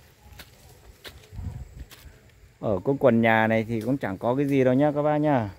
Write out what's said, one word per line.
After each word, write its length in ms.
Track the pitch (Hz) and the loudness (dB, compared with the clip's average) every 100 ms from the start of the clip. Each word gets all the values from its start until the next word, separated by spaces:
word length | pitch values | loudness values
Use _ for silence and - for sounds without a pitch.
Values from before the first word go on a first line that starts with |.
| - _ - - - - - - - - - - - - - - - - - - - - _ _ - _ | -20 _ -20 -20 -20 -20 -20 -20 -20 -20 -20 -20 -20 -14 -12 -14 -16 -18 -20 -20 -20 -20 _ _ -20 _
Ở 200 | 117 95 | -4 -2
cái 100 | 127 139 | -2 2
quần 220 | 135 113 | 4 4
nhà 260 | 113 110 110 | 4 4 4
này 180 | 113 110 | 2 -2
thì 120 | 113 | -4
cũng 180 | 110 139 | -4 -4
chẳng 200 | 104 95 | -4 -4
có 160 | 117 | -2
cái 120 | 131 143 | -2 0
gì 180 | 139 | 2
đâu 100 | 127 | 2
nhá 180 | 127 147 | 2 2
các 80 | 147 | 0
bác 140 | 147 151 | 0 0
nhá. 340 | 151 135 107 | 0 0 -2